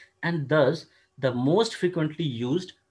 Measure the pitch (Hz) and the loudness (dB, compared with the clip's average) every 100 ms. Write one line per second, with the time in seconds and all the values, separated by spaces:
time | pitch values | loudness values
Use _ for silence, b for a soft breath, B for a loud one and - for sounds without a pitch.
0 | B B 165 170 131 151 135 165 - b | B B -4 -2 2 4 4 2 -6 b
1 | b - 131 120 131 180 226 - 180 175 | b -4 -2 0 2 2 2 -2 -2 0
2 | 156 151 165 117 123 160 180 - _ | -2 -2 -4 -2 -2 -2 -6 -18 _